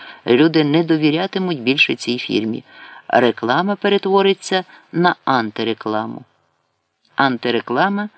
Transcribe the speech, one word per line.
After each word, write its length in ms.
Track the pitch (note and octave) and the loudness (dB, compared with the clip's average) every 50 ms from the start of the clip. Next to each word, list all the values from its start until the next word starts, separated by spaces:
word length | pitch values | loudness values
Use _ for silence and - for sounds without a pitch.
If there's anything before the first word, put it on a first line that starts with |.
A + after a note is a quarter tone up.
| - - - - - | -16 -20 -20 -8 0
люди 360 | - A#2+ A#2+ D#3 E3 D#3 D#3+ D3+ | 2 4 4 4 4 4 2 2
не 200 | D3 C#3+ E3 E3+ | 2 2 2 2
довірятимуть 800 | D#3+ E3 D#3 D#3 D3+ D3 E3 F#3 F#3+ - G3 F#3 F3+ E3+ C3+ | 2 0 2 2 2 2 0 -2 -4 -4 -4 -4 -4 -4 -2
більше 340 | A2+ B2 C3+ D3 - - B2+ | -2 0 0 2 0 0 -2
цій 220 | - - - B2 | -4 -4 -4 -4
фірмі. 460 | B2 - - G#2+ G#2 G#2+ A2 A#2 - - - - - - - - - - | -4 -4 -2 -2 -2 -2 -2 -4 -6 -10 -16 -20 -20 -20 -20 -20 -20 -6
Реклама 680 | - - A#2 B2 A#2+ - - - A2+ B2+ D#3 F3+ G3+ G3+ | 0 2 4 4 2 2 0 -2 -2 0 0 0 -2 -2
перетвориться 880 | - - G3+ G3+ G3+ - G3 F#3+ G3 F#3+ G3 G3 - - - F#3+ F#3+ F3+ - - - _ _ | -2 0 0 0 0 0 2 2 4 4 2 2 0 -2 -2 -2 -2 -2 -6 -12 -20 _ _
на 240 | - E3 F3 F3+ - - _ | -2 0 2 2 0 0 _
антирекламу. 960 | - C3+ B2 A2 G#2+ - - A2+ A2+ A2+ - - A2 G#2+ G#2+ A2 A2+ A#2 - - - _ _ _ _ _ _ _ _ _ _ _ _ _ _ _ _ _ | 0 0 0 -2 -4 -6 -4 -4 -4 -4 -4 -4 -4 -4 -4 -4 -6 -10 -14 -16 -20 _ _ _ _ _ _ _ _ _ _ _ _ _ _ _ _ _
Антиреклама — 960 | - C#3 C3+ B2+ A2+ - B2 A#2 A2+ - - A#2+ C3+ F3 G3 G3+ G3+ G#3 G#3+ - | 0 0 0 0 -2 -2 -2 -2 -2 -2 -2 0 0 0 0 0 -4 -6 -8 -12